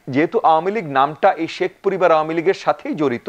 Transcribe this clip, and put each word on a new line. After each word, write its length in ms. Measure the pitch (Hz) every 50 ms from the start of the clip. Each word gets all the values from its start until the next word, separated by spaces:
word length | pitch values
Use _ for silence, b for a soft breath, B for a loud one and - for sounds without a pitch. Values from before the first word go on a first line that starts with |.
| _ 143
যেহেতু 320 | 123 139 165 - - 220
আওয়ামী 280 | - 160 160 160 170 190
লীগ 160 | 208 226 180 147
নামটা 440 | 139 131 139 151 151 - - 196
এই 160 | - 156 165 156
শেখ 220 | - - 180 170 - _
পরিবার 300 | - 196 190 175 185 165
আওয়ামী 220 | 160 156 156 160 165
লীগের 200 | 170 151 185 185
সাথেই 400 | - - 165 151 - - 285 254
জড়িত, 340 | 156 151 135 120 113 -